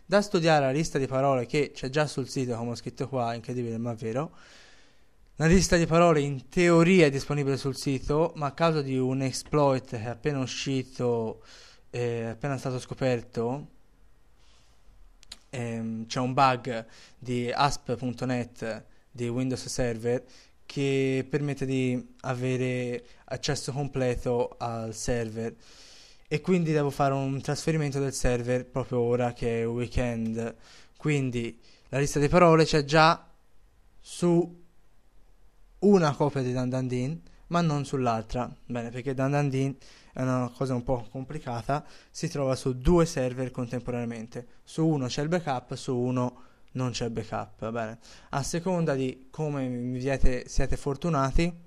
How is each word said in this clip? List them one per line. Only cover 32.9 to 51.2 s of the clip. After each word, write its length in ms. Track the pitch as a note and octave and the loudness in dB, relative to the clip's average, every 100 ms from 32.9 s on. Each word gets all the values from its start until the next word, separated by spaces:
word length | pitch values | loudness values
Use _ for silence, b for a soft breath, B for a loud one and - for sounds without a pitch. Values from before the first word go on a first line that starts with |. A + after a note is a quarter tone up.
| D#3 D#3+ - - - _ - - _ _ - | 6 6 4 -4 -20 _ -20 -20 _ _ -20
su 640 | - - F3 E3+ E3+ - - - - - - - - - - _ - - | -18 -2 4 4 2 -6 -20 -20 -20 -20 -20 -20 -20 -20 -20 _ -20 2
una 360 | G3 G3 D#3 | 6 6 6
copia 280 | B2+ D3 C#3 | 2 0 0
di 100 | B2+ | -2
Dandandin, 720 | B2+ B2 C3 B2+ B2+ C3 E3 b b b | -2 -2 -2 -2 -2 -4 -6 b b b
ma 120 | E3+ | 0
non 240 | E3 D3 | 2 0
sull'altra. 680 | C#3 C#3 B2 A2+ G#2+ B2+ A#2 - - | -2 0 0 0 -2 -6 -6 -10 -8
Bene, 240 | A#2+ A#2 | -8 -6
perché 240 | B2 B2+ | -8 -6
Dandandin 600 | C3 C3+ D3 C#3+ C3 C3+ C3+ B B B | -2 0 2 0 0 -2 -4 B B B
è 100 | - | -6
una 280 | C3 B2+ B2 | -2 -2 -2
cosa 220 | - C3+ | -4 -4
un 80 | B2 | -2
po' 240 | A#2+ B2 G#2+ | -2 -4 -4
complicata, 760 | C3+ C3 - C3 A#2 A2 C#3+ B B B | -12 -10 -10 -8 -6 -4 -4 B B B
si 180 | - D#3+ | -8 -6
trova 280 | D3 C3+ C3 | -2 -2 0
su 200 | C3+ B2+ | -2 0
due 300 | C3+ F3 E3 | 4 6 4
server 460 | - B2+ B2 B2+ | 2 -2 -2 -6
contemporaneamente. 960 | C3 A#2+ B2+ B2 A#2+ A#2 A#2 A2+ - - b | -6 -6 -6 -6 -6 -6 -8 -12 -14 -16 b
Su 200 | - - | -12 0
uno 220 | D#3+ D3 B2 | 2 2 -2
c'è 160 | - | -4
il 60 | D3 | -2
backup, 460 | F3 D#3 B2+ - | -2 -2 -6 -6
su 200 | C3 - B2 | -8 -4 -2
uno 460 | B2+ B2+ B2 B B B B | 0 0 -2 B B B B
non 180 | B2+ B2+ | -6 -4
c'è 140 | A2 | -4
il 60 | A#2+ | -4
backup, 500 | A2+ A#2 A2 G#2+ - | -6 -6 -8 -8 -8
va 100 | A2 | -8
bene? 280 | A#2 A2 A2+ B B B | -6 -8 -10 B B B
A 120 | C#3 | -6
seconda 520 | C3 E3+ F3+ F3+ D#3+ | -4 -4 -2 0 0
di 340 | C3+ C3 - - | 0 -2 -6 -14
come 380 | - D3+ C#3+ B2+ | -6 -4 -4 -4
vi 320 | B2 B2 B2+ | -4 -4 -4
siete, 480 | C3 C3+ - C#3 - | -2 4 4 4 -2
siete 280 | - C3+ - | -2 0 0
fortunati 880 | C#3+ C#3 F3 C#3+ | -2 -4 0 0